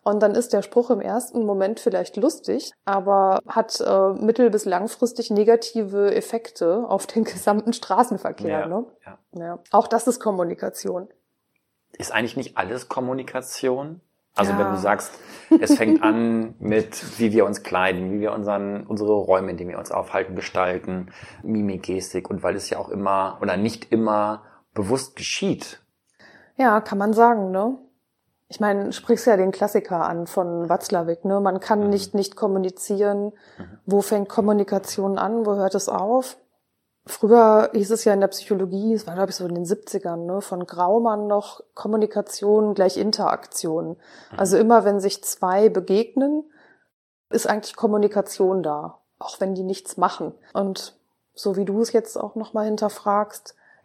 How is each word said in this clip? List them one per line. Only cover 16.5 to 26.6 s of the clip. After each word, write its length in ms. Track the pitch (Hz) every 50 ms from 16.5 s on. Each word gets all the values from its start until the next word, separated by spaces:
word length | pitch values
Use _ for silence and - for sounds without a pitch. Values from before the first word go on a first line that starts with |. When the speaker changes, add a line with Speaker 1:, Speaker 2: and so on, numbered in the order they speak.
| - -
Speaker 2:
mit, 600 | - 104 107 110 110 - - - - - - -
wie 140 | 117 107 101
wir 120 | 113 98
uns 180 | 101 104 - -
kleiden, 480 | - 90 90 92 95 90 90 92 95 101
wie 80 | 104
wir 100 | 104 107
unseren, 540 | 104 107 101 101 101 101 101 101 101 101 -
unsere 260 | - 110 104 107 104 107
Räume, 380 | 104 92 90 92 95 95 90
in 60 | 90
denen 120 | 87 87 90
wir 60 | 87
uns 140 | - 87 -
aufhalten, 440 | - 98 101 - - 98 95 - 92
gestalten, 760 | 87 - - - 92 92 90 90 87 - 92 92 92 90 92 - - - - - - -
Mimik, 400 | - 110 107 104 101 98 90 -
Gestik 460 | - 92 95 92 - - 92 90 -
und 140 | 101 87 -
weil 120 | 92 98
es 140 | 98 - -
ja 80 | - -
auch 100 | 98 -
immer 480 | - 101 101 95 98 95 95 95 - -
oder 160 | 104 101 90
nicht 340 | 95 104 113 113 - - -
immer 520 | 117 113 113 107 107 104 104 107 107 107 - - _ _ _ _ -
bewusst 420 | 110 101 95 123 135 - - -
geschieht. 640 | - - - - - 196 196 - - - - - - _ _ _ _ _ _ _ _ - - - - _ _ _
Speaker 1:
Ja, 220 | -